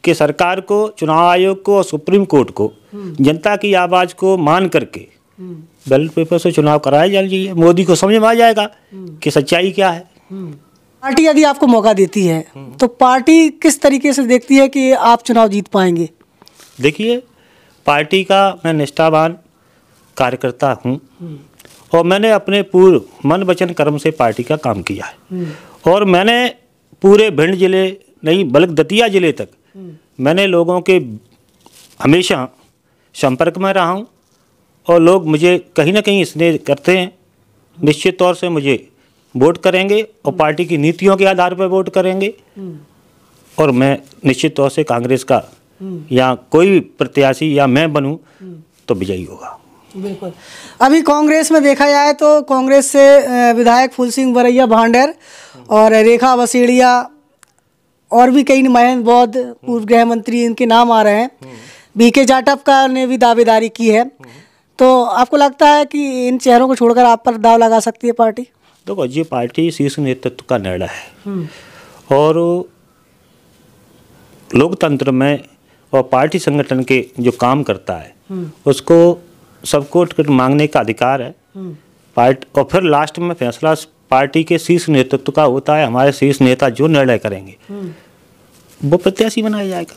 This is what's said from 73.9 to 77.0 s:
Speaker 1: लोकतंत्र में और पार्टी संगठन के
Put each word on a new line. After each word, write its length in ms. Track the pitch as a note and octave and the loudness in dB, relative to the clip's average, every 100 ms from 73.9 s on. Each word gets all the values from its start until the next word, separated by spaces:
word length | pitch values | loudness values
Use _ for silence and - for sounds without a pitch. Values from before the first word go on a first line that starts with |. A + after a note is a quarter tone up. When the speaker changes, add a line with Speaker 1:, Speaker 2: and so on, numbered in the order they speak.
| _ _ _ _ _ _ A#2+ | _ _ _ _ _ _ 0
Speaker 1:
लोकतंत्र 560 | D#3+ F#3 E3 C3+ C3+ | 0 0 -2 -2 -2
में 320 | B2+ C#3 C#3+ - _ _ _ _ | 0 -2 -4 -10 _ _ _ _
और 100 | C3+ | -2
पार्टी 360 | B2+ C3 D3+ F3+ | 0 -2 0 -2
संगठन 440 | D#3+ C#3+ C#3 C3 | -4 -4 -2 -4
के 240 | B2+ C3 | 0 -2